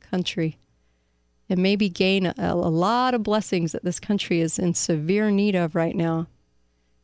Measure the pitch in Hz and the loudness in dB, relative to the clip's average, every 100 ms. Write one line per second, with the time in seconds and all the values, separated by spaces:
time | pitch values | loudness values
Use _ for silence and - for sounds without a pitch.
0 | - - 180 - 160 - _ _ _ _ | -6 -4 -4 -2 -4 -4 _ _ _ _
1 | _ _ _ _ - 180 190 202 202 170 | _ _ _ _ -4 0 2 2 0 2
2 | 185 196 180 - 175 180 175 160 185 240 | 2 2 0 -2 -2 0 0 2 2 2
3 | 254 247 208 214 - 185 165 - 180 170 | 0 0 0 -2 0 -2 -2 -4 -6 -6
4 | - 202 - 175 165 - 180 170 - 160 | -2 -2 0 0 0 0 -2 0 0 -2
5 | 156 202 214 196 208 185 170 170 165 - | 0 0 2 2 2 2 0 0 -2 0
6 | 165 165 170 _ _ _ _ _ _ _ | -2 -2 -4 _ _ _ _ _ _ _